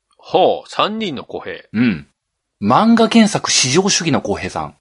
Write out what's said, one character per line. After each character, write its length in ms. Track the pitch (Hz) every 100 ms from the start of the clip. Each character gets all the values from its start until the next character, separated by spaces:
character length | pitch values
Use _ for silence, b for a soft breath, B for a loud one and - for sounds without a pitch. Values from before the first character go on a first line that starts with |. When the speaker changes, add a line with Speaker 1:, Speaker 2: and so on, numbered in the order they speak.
| _ _
Speaker 1:
ほ 480 | - 175 156 90 -
う、 20 |
三 300 | - 160 220
人 160 | 214
の 100 | 123
小 160 | - 87
平。 160 | - 85 -
Speaker 2:
う 80 | 104
ん。 280 | 120 85 71 _ _ _ _ _
漫 340 | 101 135 220
画 140 | 233 220
原 200 | 233 208
作 240 | - -
至 180 | - 127
上 180 | 139 196
主 120 | -
義 120 | 165
の 100 | 120
小 140 | 104 92
平 140 | 95
さ 120 | 82
ん。 120 | 76 -